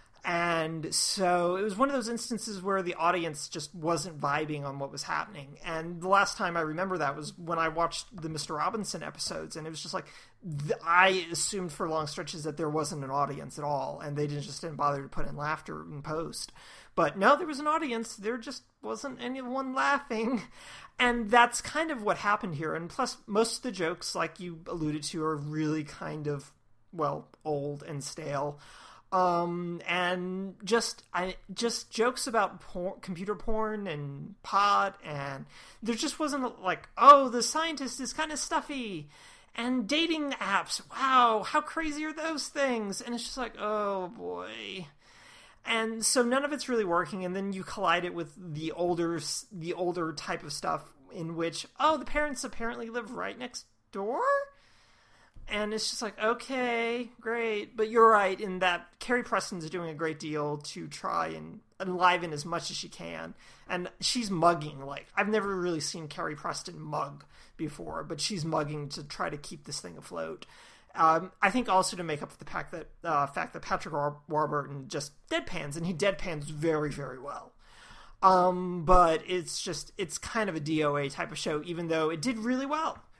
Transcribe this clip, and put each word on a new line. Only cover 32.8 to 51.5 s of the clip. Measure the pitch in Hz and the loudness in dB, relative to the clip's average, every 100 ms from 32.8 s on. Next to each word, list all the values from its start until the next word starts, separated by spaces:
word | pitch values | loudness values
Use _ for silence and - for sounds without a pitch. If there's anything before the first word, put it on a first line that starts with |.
| 180 - | -6 -6
computer | - 170 196 | -8 -6 -4
porn | 208 - 214 214 214 196 | -2 2 2 2 -2 -4
and | 147 143 139 156 - | -6 -6 -8 -12 -14
pot, | - 196 202 202 196 - | 0 4 6 4 2 -2
and | 160 147 143 135 147 - - - | -8 -6 -6 -8 -12 -18 -20 -6
there | 214 226 | -4 -2
just | 302 - | -2 -2
wasn't, | 302 277 247 - | -2 0 -4 -2
like, | 185 160 - - | -2 -2 -6 8
"Oh, | 254 285 262 | 12 12 8
the | 240 | 2
scientist | 226 311 330 294 262 - | 0 0 -2 -2 -6 -6
is | 247 | -6
kinda | - 311 302 | -4 -4 -4
stuffy, | - 320 320 277 226 165 147 - - - - - | -2 -2 -2 -6 -6 -8 -10 -18 -20 -20 -12 -4
and | 240 254 196 | -2 0 2
dating | 294 339 320 285 | 2 2 0 -2
apps, | 247 190 196 160 - - | -4 0 0 0 -6 -6
wow, | - 262 262 240 214 | -2 4 6 6 4
how | - 302 | 2 0
crazy | 302 320 320 294 311 | 0 -2 -2 -2 -4
are | |
those | 311 320 302 - | -4 -4 -4 -4
things?" | 294 269 233 202 190 | 0 2 2 -2 -6
And | - 240 | -6 -6
it's | |
just | - 262 | -6 -6
like, | 226 - | -6 -4
oh | 208 214 202 196 180 | -2 0 0 -2 -4
boy. | - 175 175 185 220 214 190 147 - - - - - - - - | -8 -8 -6 -8 -8 -8 -10 -12 -18 -20 -20 -20 -20 -20 -10 -2
And | 226 226 226 | 0 0 0
so | 214 262 | 2 4
none | 240 269 | 4 2
of | 285 | 0
it's | 294 - | -2 0
really | 233 | 0
working, | 190 170 175 190 | 2 2 0 -4
and | 180 190 | -4 -4
then | 196 | -4
you | 190 | -6
collide | 180 - 180 175 | -8 0 2 2
it | 175 170 | 0 -4
with | 165 - | -8 -10
the | 180 151 156 | -10 -6 -4
older | 165 175 170 170 170 | 0 0 2 0 0
s-, | 147 - - | -4 -6 -8
the | 180 165 170 | -8 -6 -2
older | 180 175 160 | -2 0 -4
type | 151 - 165 | -4 -6 -6
of | 147 | -6
stuff | - 170 156 - - - | -6 -2 -4 -6 -20 -14
in | 185 165 165 | -8 -6 -2
which, | 165 | -2